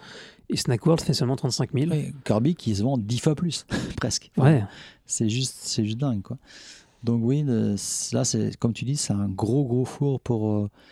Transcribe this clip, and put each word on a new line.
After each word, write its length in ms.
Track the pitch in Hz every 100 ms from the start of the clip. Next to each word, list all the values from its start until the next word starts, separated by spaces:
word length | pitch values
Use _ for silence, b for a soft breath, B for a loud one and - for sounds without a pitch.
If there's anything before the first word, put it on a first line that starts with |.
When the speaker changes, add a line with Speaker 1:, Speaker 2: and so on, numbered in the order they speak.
| B B B B B
Speaker 1:
Et 60 | -
Snack 260 | - 120
World 180 | 156 165
fait 120 | -
seulement 220 | 135 123 135
trente-cinq 360 | 131 - 127
mille. 180 | 127 160
Speaker 2:
Ouais, 220 | 156 131 143
Kirby 300 | - 107 131
qui 200 | 175 113
se 80 | 98
vend 160 | 120 135
dix 220 | 104 120
fois 140 | 156
plus, 300 | 147 175 - - 135
<laughs> 160 | - -
presque. 340 | - - - -
Enfin, 160 | 135
Speaker 1:
Ouais. 120 | 147 98 B B B -
Speaker 2:
c'est 240 | - 113
juste, 260 | 113 131 -
c'est 260 | - - 107
juste 120 | 113
dingue, 220 | 143 107
quoi. 160 | - 123 B B B B B B
Donc 160 | 117 117
oui, 200 | 113 143 147
euh, 280 | 113 107 101
c-, 380 | - - -
là, 100 | 120
c'est, 320 | 127 113 107 -
comme 140 | 117
tu 120 | 107
dis, 120 | 117 147
c'est 160 | -
un 160 | 101 101
gros, 360 | 95 104 131
gros 200 | 131 123
four 360 | 123 - 143 131
pour, 300 | - 117 107
euh, 200 | 104 101 b b